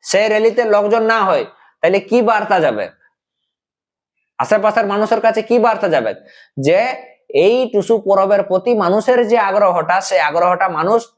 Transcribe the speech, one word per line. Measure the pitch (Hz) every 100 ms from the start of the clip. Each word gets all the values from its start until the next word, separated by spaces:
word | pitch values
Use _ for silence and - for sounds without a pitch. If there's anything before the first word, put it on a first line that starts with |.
সেই | - 190 214
র্যালিতে | 214 226 226
লোকজন | 233 208 208 226
না | 220 226
হয়, | 190 156 113 _ _ _
তাহলে | 165 196
কি | 196 240
বার্তা | 226 220 202 190
যাবে? | 151 107 90 _ _ _ _ _ _ _ _ _ _ _ _ _ _ _
আশেপাশের | 123 208 208 208 208
মানুষের | 202 214 226
কাছে | 226 220
কি | 220 240
বার্তা | 226 214 196
যাবে? | 151 110 95 - - _ -
যে | 135 185 240 233 - _ _
এই | - 180 247 254
টুসু | 208 190 226
পরবের | 190 196 190 202
প্রতি | 190 185 185
মানুষের | 233 175 202 214 254 233
যে | 233
আগ্রহটা, | 202 196 202 175 156 185
সেই | 190 185
আগ্রহটা | 151 156 180 180 190
মানুষ | 160 165 226 226